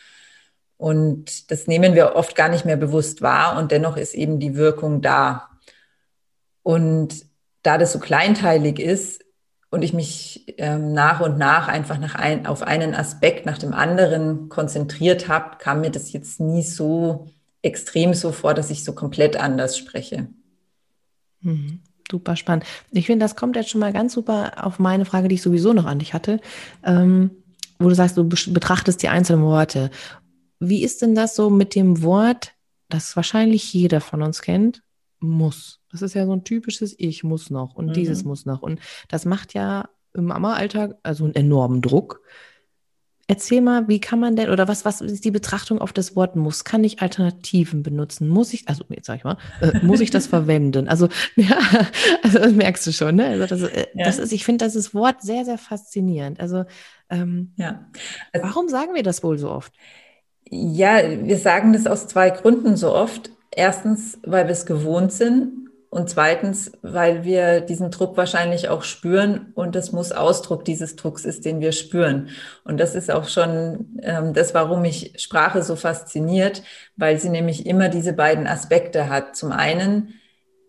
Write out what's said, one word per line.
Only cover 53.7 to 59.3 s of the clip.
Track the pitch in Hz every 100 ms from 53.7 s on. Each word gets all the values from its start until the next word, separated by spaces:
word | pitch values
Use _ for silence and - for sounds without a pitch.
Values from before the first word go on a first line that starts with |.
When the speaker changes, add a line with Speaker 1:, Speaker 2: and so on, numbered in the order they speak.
| - - 196
Speaker 1:
Ja. | 180
Speaker 2:
das | 220
ist, | -
ich | 202 -
finde, | 240
das | 226 220
ist | 202
Wort | 202 247 254
sehr, | 202 240
sehr | 247 233
faszinierend. | - 208 - 202 185 156 139 -
Also, | 175 185 180 - - _ -
ähm, | 175 175 175 180 -
Speaker 1:
Ja. | 170 - - - - - -
Also | 175 180
Speaker 2:
warum | 269 359
sagen | 262 320
wir | 349
das | 190 170
wohl | 165